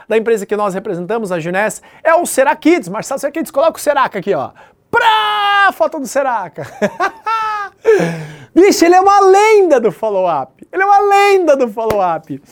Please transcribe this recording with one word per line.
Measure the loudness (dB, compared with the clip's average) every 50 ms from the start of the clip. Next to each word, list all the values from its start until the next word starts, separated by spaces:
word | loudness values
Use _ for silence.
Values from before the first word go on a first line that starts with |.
| -6 -4
da | -2
empresa | -2 0 0 -2 -2 -4
que | -4 -4
nós | -4 -2 -4 -4
representamos, | -6 -8 -8 -8 -8 -6 -6 -6 -6 -4 -6
a | -6 -6
Junés, | -6 -4 -4 -2 -2 -4 -6 -10 _ -20 -12 _ 0
é | 0 2
o | 2 0
Será | 0 0 0 0 0 0
Kids. | 0 2 2 2 0 -2 -6
Marcelo | -10 -10 -8 -8 -8 -6
Será | -6 -8
Kids, | -6 -8 -8 -6
coloca | -2 -2 0 0 -2 -2
o |
Será | -2 -2 0 0 0
aqui, | -2 -4 -6 -4 -4
ó. | -4 -4 -4 -8 -12 -18 -20 _ _ _ _ _
Pra | -2 0 2 2 2 0 0 -2 -2 -2 -2 0 2 2 2 2
foto | 0 0 -2 -4 -4 -6
do | -8
Será. | -6 -4 -4 -2 -2 -4 -6 -6 -10
<laughs> | -12 -14 -16 -14 -8 -4 -4 -4 -2 -2 -6 -6 -6 -8 -8 -6 -4 -4 -4 -6 -6 -8 -10 -12 _ _ 0 2 2 2 2 -2 -6 -8 -12 -16 -18 -20 -14 -2 2
Bicho, | 4 4 4 4 4 4
ele | 4 4
é | 4
uma | 4 4 4 4
lenda | 6 6 6 6 4 4 4 4 4 4 2 2
do | 2 0
follow-up. | -2 -4 -6 -4 -2 -2 -2 -2 -2 -4 -6 -8 _ -20 -18 -8
Ele | -4 -2
é | 0
uma | 2 2 2
lenda | 2 4 2 4 4 4 2 2 2 2 2
do | 2 0 -2
follow-up. | -4 -4 -4 -2 0 0 0 -2 -2 -4 -8 -12 -14 -14 _ _